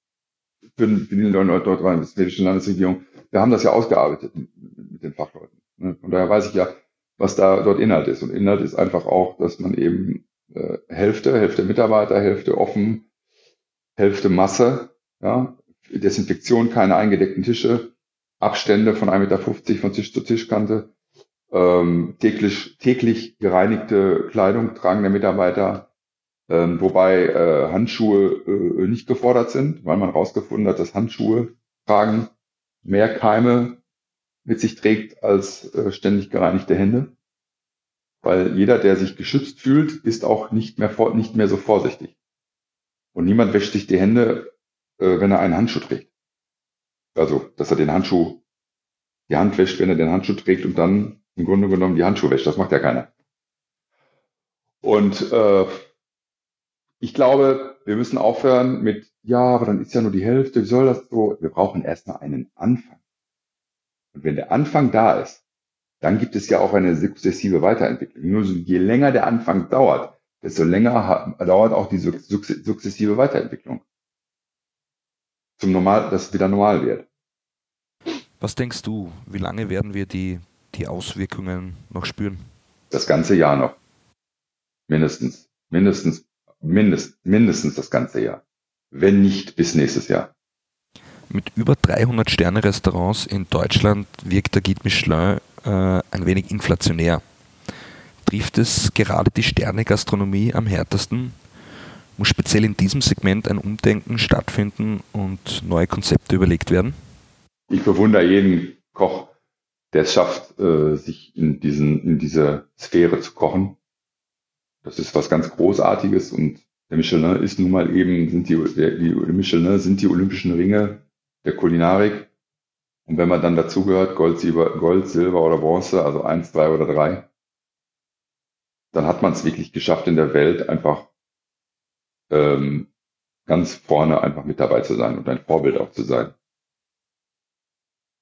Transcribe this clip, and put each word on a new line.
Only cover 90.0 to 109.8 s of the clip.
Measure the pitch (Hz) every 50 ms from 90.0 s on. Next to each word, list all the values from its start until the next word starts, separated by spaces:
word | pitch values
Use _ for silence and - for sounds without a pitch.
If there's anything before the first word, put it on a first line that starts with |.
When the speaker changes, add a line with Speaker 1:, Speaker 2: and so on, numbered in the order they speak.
| - -
Speaker 1:
Jahr. | 50 50 50 - _ _ _ _ _ _ _ _ _ _ _ _ _ - - - - - - -
Speaker 2:
Mit | - - - - -
über | - - - 139
dreihundert | - - - - - 113 123 120 113 110 -
Sterne-Restaurants | - - 85 87 95 107 90 101 98 - - 95 87 87 87 92 110 - -
in | - - 98 92 -
Deutschland | - - - - - - - 104 104 101 98 - - - -
wirkt | - 92 98 - - -
der | -
Guide | 92 95 98 -
Michelin, | - 95 - - - - 78 80 85 98 - - - _ _ - -
äh, | - 101 95 92 92 92 90 - -
ein | - 95 90
wenig | 85 95 98 92 -
inflationär. | - 104 - - 87 - - - 82 82 82 85 85 78 - _ _ _ _ _ _ _ - - - - - - - - - - _ _ -
Trifft | - 95 104 104 - - -
es | 113 - - - - 101
gerade | - - 107 - - - - -
die | - - 113
Sterne-Gastronomie | - - - - - 92 107 113 - 104 107 - - - 98 101 98 98 98 107 117
am | - - 113
härtesten? | 107 95 82 - - - 101 - - - 123 127 123 - - _ _ - - - - - - - - - - - _ - -
Muss | 104 -
speziell | - - - - - 107 110
in | 107 101
diesem | - 95 95 - 139
Segment | - - 95 - - 95 95 107 107 -
ein | 101
Umdenken | 98 - 98 107 107 - - 107 104 - - 117 113
stattfinden | 107 - - - - - - - 104 104 - - 107 107 107 95 - _
und | - 104 98 95 95 92 - - - - -
neue | 87 87 82 87
Konzepte | - - 98 98 - - - - - 95
überlegt | 92 90 87 87 82 - -
werden? | 90 92 95 123 147 - - - - - _ _ _ _ _ _ _ _ _ -
Speaker 1:
Ich | - -
bewundere | - 107 92 92 104 110 107 98 87
jeden | 87 95 101 98 98 90 85 87 90 - _ _ _
Koch, | _ - 98 87 - - - - _ _ _ _ _ _ _ _ _ _